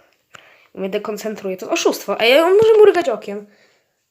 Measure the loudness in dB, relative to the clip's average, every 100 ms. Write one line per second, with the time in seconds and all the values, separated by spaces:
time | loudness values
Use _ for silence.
0 | _ _ _ -20 _ _ _ -12 -8 -8
1 | -8 -10 -10 -10 -10 -12 -8 -4 -4 -4
2 | -8 -2 2 4 4 2 4 6 6 4
3 | -2 -6 -10 -14 -16 _ _ _ _ _
4 | _